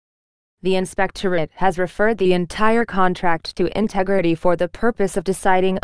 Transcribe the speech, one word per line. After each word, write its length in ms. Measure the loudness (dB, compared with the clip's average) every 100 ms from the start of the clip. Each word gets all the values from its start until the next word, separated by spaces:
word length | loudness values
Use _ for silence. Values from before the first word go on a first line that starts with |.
| _ _ _ _ _ _
The 140 | -2 -2
inspectorate 760 | -2 -2 -4 -2 -2 -2 -2
has 240 | 0 0 0
referred 400 | -4 0 0 2
the 140 | 2
entire 520 | 2 0 0 2 2
contract 720 | 0 0 0 2 0 -2 -4 -4
to 220 | -4 -2
Integrity 560 | -2 -2 0 0 2
for 200 | 0 0 0
the 120 | -2
purpose 480 | -2 -2 0 -2 -2
of 80 |
deciding 540 | -4 -2 2 2 2 0